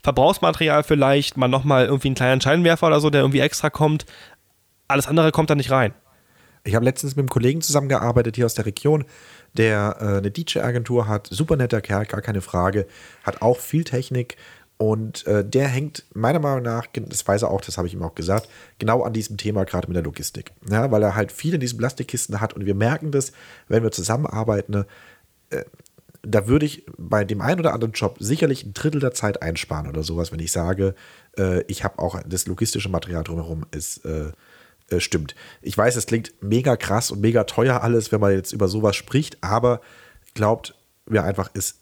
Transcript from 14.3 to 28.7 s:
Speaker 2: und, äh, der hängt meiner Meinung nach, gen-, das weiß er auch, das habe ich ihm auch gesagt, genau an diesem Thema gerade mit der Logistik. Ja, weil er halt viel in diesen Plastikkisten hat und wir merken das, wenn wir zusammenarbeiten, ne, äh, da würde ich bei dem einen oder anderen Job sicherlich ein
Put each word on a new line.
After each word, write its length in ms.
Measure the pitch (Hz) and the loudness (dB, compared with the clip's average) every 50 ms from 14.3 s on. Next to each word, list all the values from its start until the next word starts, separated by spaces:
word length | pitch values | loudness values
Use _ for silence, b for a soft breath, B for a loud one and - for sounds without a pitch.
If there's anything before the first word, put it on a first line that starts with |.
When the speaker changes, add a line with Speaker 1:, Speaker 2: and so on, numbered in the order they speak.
| - B B B B B B B _ _ | -10 B B B B B B B _ _
Speaker 2:
und, 480 | 110 107 110 110 110 110 - - - | 0 0 0 0 -2 -8 -10 -8 -2
äh, 180 | - 104 104 98 | 0 2 2 0
der 220 | 107 117 127 139 139 | 2 2 2 2 2
hängt 360 | 123 131 147 147 - - - _ _ | 0 -2 -2 -4 -8 -14 -20 _ _
meiner 240 | 104 110 117 151 170 | -2 0 0 2 2
Meinung 240 | 147 143 139 131 | 0 0 -2 -2
nach, 300 | 123 120 113 117 117 - | -2 -4 -4 -4 -6 -8
gen-, 160 | _ - 110 - | _ -10 -10 -6
das 180 | - - - | -8 -6 0
weiß 160 | - 98 104 | 0 2 2
er 80 | 113 - | 2 0
auch, 100 | - 95 | -2 -2
das 180 | - - 87 - | -4 -6 -6 -4
habe 100 | 87 87 | -4 -4
ich 60 | 92 | -4
ihm 80 | - | -6
auch 120 | 85 82 - | -8 -8 -6
gesagt, 340 | - 82 85 95 110 - B B B B B B B | -6 -2 -2 -2 -2 -2 B B B B B B B
genau 240 | - 110 113 123 | 0 0 2 2
an 100 | - - | 0 -2
diesem 240 | 113 113 104 - 104 101 | -2 -4 -6 -6 -8 -6
Thema 260 | - 107 104 101 95 | -6 -2 0 0 -2
gerade 240 | - - 90 87 - | 0 -2 -6 -4 -2
mit 80 | 87 | -4
der 80 | 87 82 | -4 -4
Logistik. 480 | 82 - - - - _ - - - _ _ - - | -4 -8 -8 -10 -10 _ -12 -14 -14 _ _ -6 -2
Ja, 200 | 101 110 120 139 | 0 0 0 2
weil 100 | 117 107 | 2 2
er 140 | 107 104 92 | 2 2 2
halt 160 | 110 104 90 | 0 -2 -2
viel 220 | - - - 156 175 | -4 -6 -4 -2 -2
in 60 | 160 | -2
diesen 180 | 127 123 120 113 | -2 -4 -4 -4
Plastikkisten 640 | 113 131 - - 127 - - 120 - - 107 104 | -4 -4 -4 -6 -10 -8 -6 -8 -6 -6 -4 -4
hat 120 | 110 107 - | -4 -4 -4
und 100 | - 101 | -4 -2
wir 100 | 98 98 | -2 0
merken 340 | 98 110 117 156 160 160 156 | 2 2 0 0 0 -4 -2
das, 220 | 143 139 131 - B B B B B B B B | -2 -2 -2 -2 B B B B B B B B
wenn 140 | - 113 | 0 2
wir 80 | 113 110 | 2 2
zusammenarbeiten, 840 | - - 90 101 110 120 151 - - 107 110 113 107 101 - - | -2 -2 -2 -2 -2 -2 -2 -2 -2 -2 0 0 0 0 -2 -2
ne, 140 | 101 101 101 b b b b b b b b b _ _ _ _ | -2 -2 -2 b b b b b b b b b _ _ _ _
äh, 140 | - - - - - _ - _ _ _ _ _ _ - - | -10 -10 -10 -10 -18 _ -20 _ _ _ _ _ _ -16 -10
da 220 | 107 107 107 98 | 0 0 0 2
würde 180 | 107 127 156 151 | 4 2 2 2
ich 180 | 147 147 - _ - - | 0 -4 -10 _ -20 -18
bei 280 | - 85 85 110 104 104 | -16 -4 -2 0 0 0
dem 160 | 92 107 101 | 0 -4 -4
einen 180 | - 127 180 180 | 0 -2 0 0
oder 140 | 160 160 - | 0 0 0
anderen 200 | 113 117 113 107 | 0 -4 -4 -2
Job 220 | - 110 101 - - | -2 -2 -2 -4 -4
sicherlich 440 | - 104 139 160 - 147 135 - - | -4 -4 0 2 2 0 0 -2 -6
ein 100 | 101 | -12